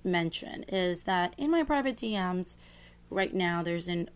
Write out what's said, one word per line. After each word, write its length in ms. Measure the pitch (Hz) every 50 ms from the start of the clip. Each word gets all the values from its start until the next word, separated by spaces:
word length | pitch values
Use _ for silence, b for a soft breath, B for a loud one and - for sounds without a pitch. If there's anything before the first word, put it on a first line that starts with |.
| -
mention 600 | 185 180 170 165 165 - - - - - - -
is 400 | - 190 190 180 180 175 175 -
that 300 | 190 185 180 175 175 - -
in 140 | 285 302
my 100 | 330 339
private 340 | 311 - 294 277 269 269 262
D 220 | - - 220 214 196
Ms 400 | 185 180 180 185 180 - - B B B B B B B B B - -
right 240 | - 190 190 -
now, 300 | - 190 180 175 170 170
there's 240 | 165 170 170 170 175
an 240 | 175 175 170 170 - -